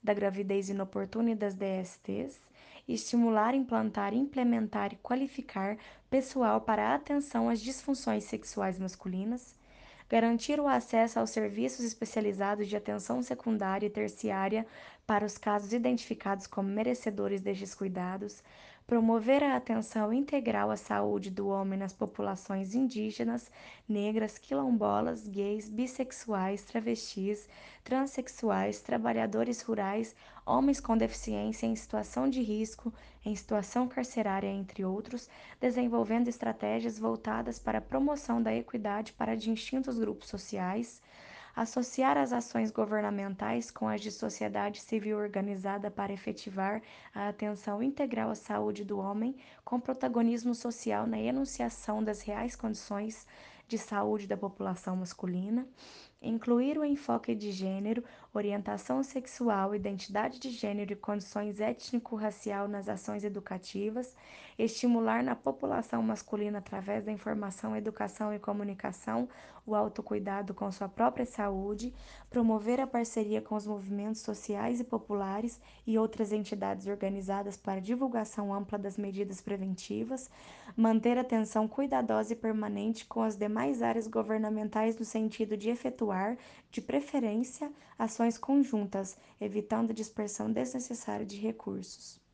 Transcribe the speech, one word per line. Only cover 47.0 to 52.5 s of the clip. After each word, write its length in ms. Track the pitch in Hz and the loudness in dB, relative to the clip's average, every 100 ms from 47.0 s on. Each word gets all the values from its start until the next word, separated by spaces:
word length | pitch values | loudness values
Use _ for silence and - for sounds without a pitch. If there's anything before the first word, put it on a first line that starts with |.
| - | -12
a 160 | 214 202 | -4 -4
atenção 540 | 208 208 208 - 208 | -2 -4 -4 -4 0
integral 480 | 254 277 277 226 220 | 0 0 -2 0 0
à 40 | 214 | -2
saúde 480 | - 208 214 202 | -2 0 0 -2
do 140 | 202 202 | -4 -4
homem, 380 | 190 208 233 269 - - | -2 0 -2 -4 -14 -18
com 160 | - 247 | -4 -4
protagonismo 760 | 240 262 254 233 233 233 240 233 | -2 -2 0 4 4 4 0 -2
social 500 | 240 226 226 208 226 | -4 -4 -2 0 0
na 140 | 220 | 0
enunciação 840 | 220 262 269 - 240 - - 214 | 0 0 -2 -2 -4 -4 -4 0
das 200 | 214 208 | 0 -2
reais 320 | - 208 233 | -4 -4 -4